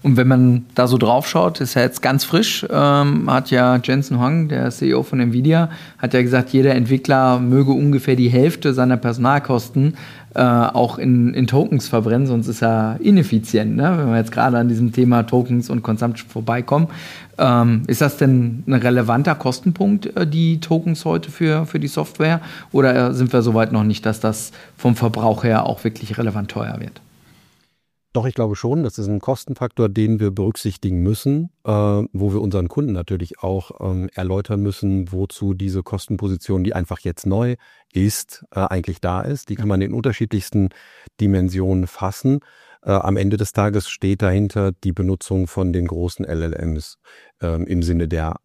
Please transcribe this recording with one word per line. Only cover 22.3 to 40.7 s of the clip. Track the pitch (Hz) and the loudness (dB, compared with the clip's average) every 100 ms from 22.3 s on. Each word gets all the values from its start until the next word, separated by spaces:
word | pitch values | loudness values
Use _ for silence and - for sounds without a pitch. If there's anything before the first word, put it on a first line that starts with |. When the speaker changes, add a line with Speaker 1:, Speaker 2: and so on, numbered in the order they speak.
| 160 - - - | 0 -4 -18 -2
Speaker 1:
Oder, | 143 131 127 123 | 2 4 4 2
äh, | |
sind | 127 127 | 2 2
wir | 123 | 2
soweit | 117 110 110 | 2 2 2
noch | 113 | 2
nicht, | 107 104 110 | 0 0 -4
dass | 110 | -2
das | 110 104 - - - - | -4 -4 -10 -16 -20 -2
vom | 123 113 | 0 2
Verbrauch | 120 110 110 104 | 0 0 0 0
her | 120 110 - | 2 2 0
auch | 110 | -4
wirklich | 113 110 104 113 | -6 -6 -10 -4
relevant | 113 104 98 | -4 -4 -6
teuer | - 110 - | -8 -8 -8
wird? | - - _ _ _ _ _ _ _ _ _ _ _ | -12 -16 _ _ _ _ _ _ _ _ _ _ _
Speaker 2:
Doch, | 123 120 | -4 -2
ich | |
glaube | 123 110 101 | -2 -2 -2
schon, | 120 151 | -2 0
das | 135 - | -2 -4
ist | 101 | -4
ein | 104 | -2
Kostenfaktor, | - 131 - 135 123 - 113 | -2 -6 -6 -8 -6 -2 -2
den | 104 107 110 | 2 0 2
wir | 107 | 0
berücksichtigen | 98 98 - 107 - 98 90 | 0 -4 -2 -6 -4 -2 0
müssen, | 92 110 135 143 170 _ - | 0 0 0 -2 -4 _ -2
äh, | |
wo | 104 104 104 107 95 101 | 0 2 0 -2 -2 -2
wir | 101 | 0
unseren | 110 95 85 | -2 -2 -2
Kunden | - 147 | -2 -2
natürlich | 92 85 92 85 - | -4 -4 -6 -6 -8
auch, | 92 95 - - | -4 -4 -6 -8
ähm, | 95 92 92 | -4 -4 -6
erläutern | - 92 95 101 104 | -6 -4 -4 -2 -2
müssen, | 101 95 101 95 87 | -2 -2 -2 -2 -2
wozu | 92 98 - 101 | -6 -6 -4 -4
diese | 92 98 95 | -4 -4 -4
Kostenposition, | - 98 - 101 101 92 - 95 | -6 -8 -6 -4 -4 -4 -2 -2
die | 92 | -2
einfach | 87 85 90 | -4 -6 -6
jetzt | 87 82 95 | -8 -6 -2
neu | 98 123 123 _ _ _ | -2 -2 -6 _ _ _
ist, | 92 101 - - - - | 0 0 -2 -10 -18 -12
äh, | - | -6
eigentlich | 95 92 90 90 | -2 -2 -4 -6
da | 90 92 | -4 -4
ist. | - 143 - | -4 -8 -8
Die | 104 | -4
kann | 104 | 0
man | 95 | 0
in | 95 | 0
unterschiedlichsten | 120 120 107 113 104 - 107 95 | -2 -4 -2 -4 -4 -2 0 0